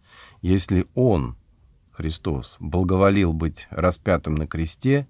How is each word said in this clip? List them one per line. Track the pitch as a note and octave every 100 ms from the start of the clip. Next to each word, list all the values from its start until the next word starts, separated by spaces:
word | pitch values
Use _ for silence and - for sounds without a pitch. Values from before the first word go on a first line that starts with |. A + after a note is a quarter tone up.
| _ - - -
Если | F2+ G2 - F#2 -
Он — | - B2+ F2+ B1 A#1 _ _ _ _ _
Христос, | - D#2+ D#2 - C#2 B1 -
благоволил | D#2+ F2 F#2 F#2 G2 G2+ F2+
быть | D#2+ D#2+ - -
распятым | - F2 F2+ - F2 -
на | D2+ D#2
кресте | D#2+ E2 - B2+ C#3 C3+